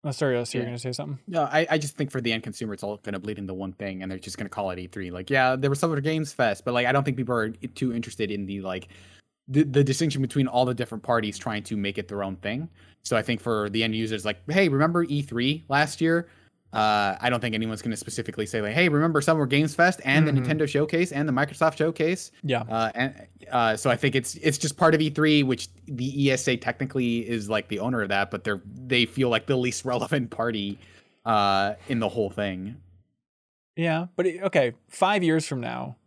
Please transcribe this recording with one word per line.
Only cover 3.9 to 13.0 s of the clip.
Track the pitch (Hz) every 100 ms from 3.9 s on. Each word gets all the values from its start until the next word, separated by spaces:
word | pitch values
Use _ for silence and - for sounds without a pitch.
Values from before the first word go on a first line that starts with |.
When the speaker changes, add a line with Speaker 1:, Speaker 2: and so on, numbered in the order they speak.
| 92
Speaker 2:
and | 95
they're | 95
just | 98 -
gonna | 101
call | - 98
it | 90
E | 90
three. | 104 90
Like, | 90 92
yeah, | 135 127 131
there | 139
was | 139
Summer | 170 147
Games | 143 160 147
Fest, | - 117 -
but, | -
like, | 120 123
I |
don't | 135
think | 139 123
people | 120
are | 120 110
too | 113 123 - 127
interested | 117 110 - 104
in | 101 98
the, | 98
like, | 95 92 - - - - _ _ -
the, | 135
the | 147 139
distinction | 135 135 165 139
between | 135 143 131
all | 123
the | 127
different | 120 120 110
parties | - 117 107 101
trying | - 107
to | 101 107
make | 101 98
it | 95
their | 101
own | 95 92
thing. | 101 120 165 _ - _